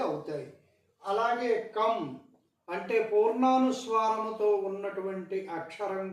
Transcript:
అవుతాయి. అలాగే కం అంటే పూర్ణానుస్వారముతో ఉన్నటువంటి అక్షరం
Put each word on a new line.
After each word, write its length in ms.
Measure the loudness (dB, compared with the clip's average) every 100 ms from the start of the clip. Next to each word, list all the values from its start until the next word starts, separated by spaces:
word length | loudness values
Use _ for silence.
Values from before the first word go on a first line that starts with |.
అవుతాయి. 420 | 0 -4 -6 -8 -8 -16 _ _ _ _
అలాగే 480 | -2 0 2 2 2 0 0 0
కం 200 | 2 2 -4 -10 -18 _ _ _ -8
అంటే 280 | -8 0 0 4
పూర్ణానుస్వారముతో 1400 | 4 4 4 4 6 4 0 0 2 2 0 -2 0 2 2 0
ఉన్నటువంటి 680 | -4 -6 -6 -6 -6 -6 -6 -6 -8
అక్షరం 480 | -8 -6 -4 -4 -6